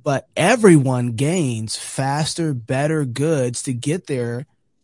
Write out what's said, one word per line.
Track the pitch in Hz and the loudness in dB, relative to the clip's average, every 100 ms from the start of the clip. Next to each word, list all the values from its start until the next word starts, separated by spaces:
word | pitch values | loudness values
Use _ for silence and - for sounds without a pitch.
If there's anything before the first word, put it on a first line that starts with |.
but | 147 139 - - | -4 -2 -4 -2
everyone | 170 247 214 160 131 127 120 | 2 6 8 8 6 0 -2
gains | 113 139 185 139 113 110 - | 0 0 0 -2 -4 -6 -10
faster, | - - 135 143 151 - 160 | -8 -4 -2 -2 -2 -2 -4
better | 127 113 131 147 160 135 | -4 -4 -2 0 0 -2
goods | 117 151 151 123 120 | -2 0 0 0 -4
to | - | -6
get | 120 139 180 - | -4 -2 -4 -4
there | 135 120 120 143 _ _ _ | -4 -4 -6 -10 _ _ _